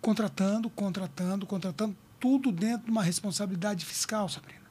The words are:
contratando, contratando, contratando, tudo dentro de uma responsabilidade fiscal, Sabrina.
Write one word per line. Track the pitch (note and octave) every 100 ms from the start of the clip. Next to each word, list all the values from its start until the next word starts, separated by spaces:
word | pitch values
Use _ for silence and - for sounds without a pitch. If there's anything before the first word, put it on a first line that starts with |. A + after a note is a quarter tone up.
contratando, | - G#3 G#3 C#3 F#3+ G#3+ A3+
contratando, | - G3+ F#3 F#3 - F3+ G3 F#3+
contratando, | G3 F#3 E3+ G#3+ F#3 - -
tudo | B3+ C4+ C#4
dentro | E3+ A3 A#3 -
de |
uma | A3+
responsabilidade | F3 F3+ G3+ F3+ G3+ F3+ G#3 G3 D#3
fiscal, | - - A3 F#3+
Sabrina. | - - - -